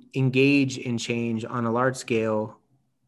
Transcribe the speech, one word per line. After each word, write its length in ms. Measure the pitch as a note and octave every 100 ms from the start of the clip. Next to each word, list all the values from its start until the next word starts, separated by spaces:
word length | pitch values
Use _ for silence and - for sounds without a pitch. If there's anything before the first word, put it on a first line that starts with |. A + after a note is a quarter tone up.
| -
engage 640 | C3+ C3 C3 C#3 C#3+ C3 A#2+
in 220 | B2+ A#2
change 480 | - A#2 A#2 A2+ A#2
on 180 | B2
a 80 | A#2
large 240 | A#2 C3 -
scale 640 | - A2+ A2 G#2+ A2 - _ _ _ _